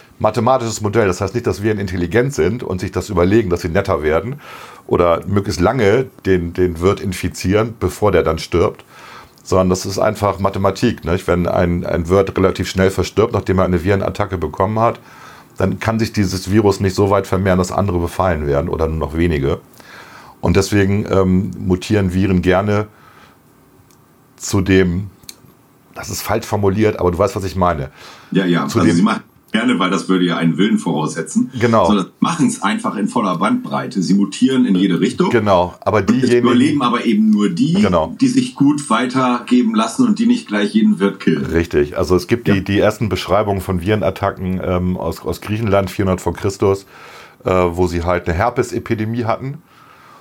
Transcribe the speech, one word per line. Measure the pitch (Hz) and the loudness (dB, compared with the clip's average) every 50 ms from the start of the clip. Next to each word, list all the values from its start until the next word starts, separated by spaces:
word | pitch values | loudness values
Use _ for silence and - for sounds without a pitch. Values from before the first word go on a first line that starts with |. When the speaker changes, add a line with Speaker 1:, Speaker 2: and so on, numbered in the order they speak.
| - _ _ - | -20 _ _ -2
Speaker 1:
mathematisches | - 107 - 123 113 123 131 127 117 110 95 - | -2 0 0 2 2 2 2 2 0 -4 -6 -4
Modell. | 107 104 101 117 107 | -4 0 2 2 2
Das | 95 90 - | 2 0 0
heißt | 101 90 - | -2 -4 -4
nicht, | 120 - | -2 -2
dass | 113 90 92 | -2 -4 -2
Viren | 101 110 107 98 | -2 -2 -2 -2
intelligent | 95 87 92 87 87 82 85 117 127 139 143 | -4 -4 -4 -4 -2 0 2 2 0 0 0
sind | - - 92 117 123 | 0 0 0 0 -4
und | - - 92 90 | -6 -6 -6 -6
sich | 104 95 | -6 -4
das | - - - - | -4 -6 -6 -2
überlegen, | 98 85 87 92 104 117 104 90 | 0 2 2 4 4 2 2 0
dass | 87 - | -4 -4
sie | - 85 | -4 -2
netter | 80 98 - - 87 73 | -2 -2 0 0 -2 0
werden | 76 76 80 82 95 123 139 143 - - - - - - - - - | 0 0 0 0 -2 -4 -10 -12 -14 -20 -20 -20 -20 -20 -20 -16 -6
oder | - - 85 87 87 82 - - | -2 2 2 4 4 2 0 0
möglichst | 95 101 104 98 - 80 90 | -2 -2 -2 -2 -2 -2 0
lange | 90 104 127 131 107 98 107 135 131 - - - - | 0 2 2 2 2 4 4 2 0 -4 -8 -6 0
den, | 95 92 90 85 85 | 0 0 2 0 -2
den | 85 92 90 87 82 80 | -2 0 0 0 0 0
Wirt | 87 98 98 - | 0 0 0 0
infizieren, | - 98 90 - - - - - - 92 101 104 113 120 - - | -4 -8 -6 -4 -6 -6 -6 -4 -2 0 2 2 0 -2 -4 -4
bevor | 98 87 - - 107 104 | -4 -4 -2 0 0 2
der | 90 82 | 2 2
dann | - 80 80 80 | 2 2 -2 -4
stirbt. | - - - 85 92 - - - - _ - - - - - - - - _ _ | -4 -2 0 0 0 0 -2 -6 -20 _ -20 -20 -20 -20 -20 -20 -20 -20 _ _
Sondern | - - - 92 92 90 | -6 0 0 2 2 2
das | 90 - - | 0 0 -2
ist | 98 95 - | -6 -2 0
einfach | - 110 104 - 101 101 90 92 | 0 0 0 0 -2 -2 0 0
Mathematik, | 98 98 - 98 98 98 92 - 127 117 90 - - | -2 -4 -2 0 -2 0 0 2 0 0 0 -2 -2
nicht? | 78 87 92 - - | -2 -2 -2 0 0
Wenn | 87 87 85 | 0 0 0
ein, | - - - 90 87 87 87 - | 0 0 0 2 2 0 -2 -2
ein | - - 85 82 85 | -4 -4 -4 0 2
Wirt | 92 98 98 98 - | 2 2 2 2 0
relativ | - 95 92 90 - 92 - | 0 0 0 0 -2 -6 -4
schnell | - 95 92 92 | 0 2 2 2
verstirbt, | - 95 87 - - 98 110 117 | 2 0 -4 -2 2 0 0 2
nachdem | - 101 - - 92 95 | 0 -4 -2 0 0 0
er | 92 | 2
eine | 85 90 82 80 | 2 0 0 0
Virenattacke | 98 101 98 - 85 92 - 104 101 95 85 | 0 0 0 0 -4 -4 -4 -4 -4 -4 -6
bekommen | 80 73 - - 95 104 110 110 | -6 -6 -2 -2 -2 0 0 0
hat, | 113 117 - - - - - - - - - - - _ - | 0 0 0 -4 -12 -20 -20 -20 -20 -20 -20 -20 -20 _ -6
dann | - 95 95 90 - | -4 -2 -2 -2 -2
kann | - 113 113 110 | -2 -2 0 0
sich | 113 98 | -2 -2
dieses | - 107 98 90 92 92 - 92 | 0 0 0 0 -2 -6 -4 0
Virus | 101 110 101 101 95 - | 2 4 4 4 2 2
nicht | 98 95 90 | 0 0 2
so | - 101 98 | 2 2 2
weit | 101 98 92 | 2 0 0
vermehren, | - 95 92 98 95 90 92 | 0 -2 0 2 2 2 2
dass | 90 90 | 2 0
andere | - - 101 98 87 87 | 0 -2 0 0 0 -2
befallen | 85 82 - - 92 92 82 76 76 | -2 -4 -2 0 0 0 0 0 -2
werden | 71 69 71 76 - | 0 0 0 0 -2
oder | - - 80 80 | -2 -2 -2 -2
nur | 80 80 | -2 -4
noch | 73 71 78 | -4 -4 -2
wenige. | 82 87 87 80 69 67 71 87 - - - - - - - - - - - - - - - - - | 0 0 0 0 0 0 -2 -2 -4 -8 -20 -20 -20 -20 -20 -20 -20 -20 -20 -20 -20 -20 -20 -14 -4
Und | - - 87 | -2 2 2
deswegen, | 98 95 - 104 101 98 95 101 107 - - | 2 2 2 2 2 2 2 2 0 0 0
ähm, | - 98 95 92 92 92 104 - - 104 | 2 2 4 4 2 2 0 -2 -6 -6
mutieren | 101 92 90 92 - - 107 104 95 90 | -2 -2 -2 0 0 0 0 0 0 0
Viren | 87 95 98 98 92 90 | 0 0 2 2 2 2
gerne | 87 92 90 92 98 104 104 104 104 - - _ - - _ - - _ _ _ _ _ _ _ _ _ _ _ _ _ _ _ _ _ _ _ _ _ _ | 2 4 2 2 2 2 0 0 -2 -4 -12 _ -20 -20 _ -20 -20 _ _ _ _ _ _ _ _ _ _ _ _ _ _ _ _ _ _ _ _ _ _
zu | - - - - 98 | -14 -8 -4 -2 -2
dem, | 90 98 95 95 95 90 85 95 104 95 - _ - - - _ _ - _ _ _ _ _ _ _ _ - | 2 4 4 4 4 4 0 -4 -6 -8 -14 _ -20 -20 -20 _ _ -20 _ _ _ _ _ _ _ _ -16
das | - - - | -14 -12 -10
ist | 98 - | -10 -10
falsch | - - 107 113 - | -4 -2 -4 -4 -2
formuliert, | - 110 104 101 98 95 107 107 107 - - | -4 -2 0 0 2 2 2 2 0 0 0
aber | 85 90 | 0 0
du | 87 87 | 0 0
weißt, | 104 98 - | -2 -2 -2
was | 104 95 | -4 -6
ich | 92 80 | -6 -2
meine. | 95 90 87 85 71 67 67 - - - - - - - - | 0 0 0 0 -2 -6 -10 -12 -20 -20 -20 -20 -20 -10 -4
Speaker 2:
Ja, | - 95 92 | -2 0 0
ja. | 87 85 78 71 71 | 2 0 0 0 -2
Speaker 1:
Zu | - 110 | 0 2
Speaker 2:
Also | 85 82 | 2 4
Speaker 1:
dem | 85 | 4
Speaker 2:
sie | 85 | 4
machen | 104 107 - - - _ _ _ _ - | 2 2 0 -4 -8 _ _ _ _ -6
gerne, | - 107 120 127 123 127 | -4 -2 0 0 0 0
weil | 92 90 | 0 -2
das | 98 85 - 92 | -2 -4 -2 0
würde | 92 87 90 | 0 2 2
ja | 87 82 | 0 0
einen | 78 82 82 76 - | 0 0 0 2 2
Willen | - 226 - - | 0 2 0 0
voraussetzen. | - - - - 110 107 - - - - - - 254 - - 113 | -2 -2 -4 -2 -4 -4 -6 -8 -8 -4 -2 -2 -2 -2 -2 -2
Speaker 1:
Genau. | 123 117 113 107 90 | 0 2 2 2 4
Speaker 2:
Sondern | 87 104 98 87 - _ - | 4 2 0 0 -4 _ -4
machen's | - - 170 - 135 107 - - | -2 -2 0 0 0 0 0 -2
einfach | - 101 220 214 - 98 90 | -4 -4 -4 -4 -6 -6 -4
in | 104 101 - | -4 -4 -2
voller | - 120 107 92 87 85 | -2 -2 -2 -2 -2 -2
Bandbreite. | 95 220 247 - - - 107 90 - - - 98 | 0 0 0 -2 -4 -6 -6 -6 -6 -4 -4 -4
Sie | 82 - | 0 2
mutieren | 98 101 98 - - - 127 131 135 127 123 | 2 2 0 0 0 0 2 2 4 2 2
in | - 95 | 2 2
jede | 90 101 90 90 - | 2 2 2 2 0
Richtung. | - 123 - - 175 - | 0 -2 0 0 0 2
Speaker 1:
Genau, | 120 113 101 107 95 87 90 87 - - | 2 2 2 4 2 2 2 0 -4 -6
aber | - - 107 107 | -4 0 0 0
Speaker 2:
Und | 92 - | 2 2
es | 123 | 2
Speaker 1:
diejenigen | 131 127 113 120 120 120 | 2 4 4 4 4 4
Speaker 2:
überleben | 123 120 123 135 160 151 143 | 4 4 4 4 4 2 0
aber | 127 120 120 120 - | 0 0 -2 0 0
eben | 117 104 107 110 107 | 0 2 4 4 4
nur | 107 104 104 95 | 4 2 2 0
die, | 87 85 135 160 175 | 0 0 0 2 4
Speaker 1:
Genau. | 202 214 95 90 80 78 - - - | 2 2 4 2 2 0 0 0 0
Speaker 2:
die | - - | 0 2
sich | - 131 - - - | 2 0 -2 -2 0
gut | - 139 143 147 143 - - | 2 2 2 2 0 -2 -2
weitergeben | 110 117 127 123 127 131 127 123 123 117 - - 123 123 113 110 113 | -2 -2 -2 0 0 0 0 0 -2 -2 0 2 2 2 2 2 2
lassen | 110 113 113 - - 123 | 0 0 0 0 0 2
und | 107 101 - | 2 2 2
die | 117 | 2
nicht | 117 120 - - - | 2 2 0 -2 -4
gleich | 104 101 104 101 - | -2 -2 -2 0 2
jeden | 110 107 107 98 85 | 2 4 4 2 2
Wirt | 98 98 - - | 0 -2 -2 0
killen. | - 98 80 71 69 | -2 0 0 0 -2
Speaker 1:
Richtig, | 73 80 82 85 - 80 73 71 73 - | -2 0 -2 -2 0 0 0 0 0 -2
also | - 90 78 92 | -4 0 2 0
es | 87 - | 0 2
gibt | - 123 - - - | 0 -4 -2 0 0
die, | 101 | 0
Speaker 2:
Ja. | 98 | 0
Speaker 1:
die | 95 - 98 98 | 0 0 0 2
ersten | 87 107 107 - 113 98 | 2 2 0 0 -4 -4
Beschreibungen | 95 - - - 92 104 110 101 98 95 | -4 -4 -2 0 0 0 2 0 -2 -4
von | - - 92 87 | -2 -2 -4 -2
Virenattacken, | 85 101 107 107 - 95 - - 101 98 - - 92 90 92 90 | 0 0 0 0 0 -2 -2 -2 -4 -4 -4 -4 -6 -6 -4 -4
ähm, | - 95 90 90 90 92 92 - | -2 -2 -2 0 0 -2 -2 -2
aus, | 69 82 - - - | -4 -6 -6 -6 -8
aus | - 87 - | -8 -8 -8
Griechenland, | - 101 104 107 117 101 98 98 98 95 | -6 -6 -4 -4 -2 0 2 2 0 0
vierhundert | - - 98 95 92 90 | -4 -2 0 0 0 -2
vor | - - 85 | -2 -6 -6
Christus, | - - 101 - - 107 98 98 98 - - - - - - - - - - - _ - | -4 -4 -6 -2 0 0 0 0 0 -4 -18 -20 -20 -20 -20 -20 -20 -20 -20 -18 _ -2
äh, | - | 0
wo | 92 92 90 87 85 90 90 | 2 2 2 2 2 0 0
sie | 85 85 87 82 | 0 0 -2 -2
halt | 90 90 87 - 90 | 0 -2 -2 0 -2
eine | 82 | 0
Herpesepidemie | 85 110 123 120 127 117 - 90 113 - - 117 104 107 110 117 120 110 | 0 0 0 0 -2 -4 -2 -4 -8 -4 -4 -4 -4 -4 -4 -4 -4 -2
hatten. | 110 95 85 123 135 147 151 _ _ _ - - - - - - - - - | -4 -4 -4 -6 -10 -12 -12 _ _ _ -20 -20 -20 -20 -20 -20 -20 -20 -20